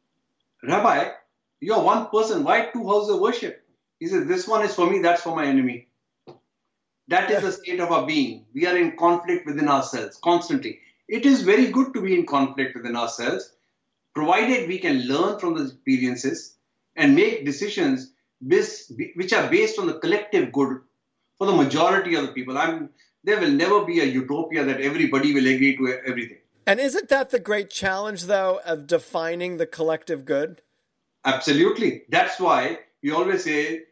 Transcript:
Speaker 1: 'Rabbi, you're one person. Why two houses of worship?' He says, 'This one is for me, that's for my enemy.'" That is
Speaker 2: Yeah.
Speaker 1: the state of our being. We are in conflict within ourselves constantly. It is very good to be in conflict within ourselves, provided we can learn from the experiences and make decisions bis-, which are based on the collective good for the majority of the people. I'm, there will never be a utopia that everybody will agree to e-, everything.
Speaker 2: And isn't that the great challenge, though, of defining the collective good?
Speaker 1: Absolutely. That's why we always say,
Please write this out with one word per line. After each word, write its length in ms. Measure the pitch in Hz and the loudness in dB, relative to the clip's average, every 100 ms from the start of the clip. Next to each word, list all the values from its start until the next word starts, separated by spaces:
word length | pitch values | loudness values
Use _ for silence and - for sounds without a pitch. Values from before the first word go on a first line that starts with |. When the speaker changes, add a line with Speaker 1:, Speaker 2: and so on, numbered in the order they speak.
| _ _ _ _ _ _ | _ _ _ _ _ _
Speaker 1:
'Rabbi, 480 | 131 190 233 - - - _ _ _ - | -2 2 2 2 -2 -8 _ _ _ -10
you're 220 | 160 214 | -2 2
one 240 | 180 233 - | 4 2 2
person. 380 | 214 214 175 | 0 0 0
Why 220 | 147 226 226 | 2 2 0
two 160 | 240 190 | -6 0
houses 280 | 208 208 180 | 0 2 0
of 40 | |
worship?' 420 | 226 - - - _ _ _ - | 0 0 -6 -12 _ _ _ -12
He 80 | 170 | -4
says, 200 | 180 143 | -2 0
'This 220 | 185 220 | -2 0
one 160 | 220 | 0
is 100 | 202 | 0
for 140 | 180 175 | 0 0
me, 100 | 196 | 2
that's 220 | 170 170 | 2 0
for 140 | 170 160 | -2 -4
my 100 | 143 | 0
enemy.'" 420 | 135 123 117 - _ _ _ - - _ _ _ _ _ _ - | 2 0 -6 -16 _ _ _ -20 -20 _ _ _ _ _ _ -2
That 220 | 180 196 | 0 2
is 40 | |
Speaker 2:
Yeah. 60 | 202 | 0
Speaker 1:
the 120 | 185 | 0
state 280 | - 180 180 | -6 -6 -4
of 120 | 165 | 0
our 140 | 156 139 | 0 0
being. 400 | 156 117 110 _ | 0 0 -4 _
We 120 | 131 180 | -2 0
are 100 | 180 | 2
in 200 | 165 - | 0 2
conflict 500 | 170 170 175 170 151 | 2 2 0 -4 -4
within 220 | 143 147 | -2 2
ourselves 480 | 135 - 117 - - | 2 0 -6 -8 -4
constantly. 640 | 170 170 - 143 107 - _ _ - | 2 2 2 -4 -4 -12 _ _ -8
It 180 | 226 277 | 2 4
is 160 | 240 | 4
very 240 | 185 233 247 | 6 4 4
good 260 | 254 254 | 2 0
to 60 | 220 | -2
be 180 | 190 175 | 0 0
in 60 | |
conflict 500 | 165 139 131 139 131 | 2 0 0 -2 -6
within 220 | 117 120 117 | -6 -6 -4
ourselves, 560 | 117 - 123 185 - _ _ _ _ _ _ | -4 -4 -4 -4 -8 _ _ _ _ _ _
provided 520 | 151 156 208 240 254 165 | -4 2 2 2 0 -2
we 120 | 185 | -4
can 280 | 165 131 123 | 0 0 0
learn 300 | 147 202 208 | 0 0 -2
from 160 | 175 156 | -4 -4
the 80 | |
experiences 920 | 131 - 135 127 127 120 135 - - _ _ _ _ 165 | -6 -6 -2 0 0 -2 -4 -6 -12 _ _ _ _ 0
and 180 | 143 | 4
make 300 | 143 226 143 | 6 4 0
decisions 680 | 143 - 202 196 139 131 - _ _ - 131 | -6 -4 -4 -2 0 -2 -6 _ _ -8 0
bis-, 440 | 202 - - - 110 - | 2 2 -6 -16 -12 -10
which 180 | 170 185 | -6 -2
are 160 | 208 123 | 0 2
based 280 | 185 220 208 | 2 2 0
on 100 | 170 | -4
the 100 | - | -2
collective 540 | 170 208 - 180 127 | -2 -2 0 0 0
good 280 | 135 127 131 _ _ _ _ _ - | 0 0 -2 _ _ _ _ _ -4
for 100 | 196 | 2
the 60 | |
majority 640 | 165 135 151 170 190 180 | 4 2 2 2 2 0
of 120 | 156 135 | -2 -2
the 60 | |
people. 240 | 131 127 139 | -8 -6 -4
I'm, 340 | 165 160 143 _ _ _ | -2 -4 -10 _ _ _
there 140 | 190 208 | -2 0
will 100 | 156 | 2
never 340 | 139 185 202 | 2 4 2
be 160 | 165 165 | 2 0
a 40 | |
utopia 600 | 135 127 131 156 160 156 | 2 0 -2 -4 -2 -2
that 160 | 135 131 | -2 -2
everybody 540 | 139 160 135 135 147 | -2 0 0 2 2
will 120 | 139 131 | 2 2
agree 300 | 131 139 131 | 4 2 2
to 120 | 127 | -2
e-, 120 | 127 131 | -4 -6
everything. 320 | 123 107 - _ _ 202 | -8 -8 -14 _ _ 0
Speaker 2:
And 140 | 214 | 2
isn't 280 | 277 349 - | 0 -2 0
that 200 | 277 262 | 0 0
the 100 | 240 | -4
great 280 | 190 208 196 | -2 -4 -4
challenge, 560 | - 196 190 214 190 | -4 -4 -2 -6 -8
though, 360 | 175 196 190 190 | -2 0 0 -2
of 220 | 175 156 143 | -4 -6 -2
defining 720 | 165 - 170 165 175 180 165 | -2 -2 -6 -4 -6 -6 -6
the 80 | 160 | -6
collective 580 | - 160 156 - 143 | -4 -2 -2 -4 -8
good? 380 | 135 143 165 170 _ _ _ _ _ _ | -4 -4 -4 -10 _ _ _ _ _ _
Speaker 1:
Absolutely. 800 | 135 131 151 147 202 - 175 - - | -4 -2 0 4 4 2 -2 -2 -2
That's 300 | 165 - - | 0 0 0
why 380 | 175 135 143 170 - _ | 0 2 0 -6 -14 _
we 80 | 143 | -4
always 340 | 160 185 180 | 0 0 0
say, 280 | 156 147 156 160 - | -2 -2 -2 -6 -12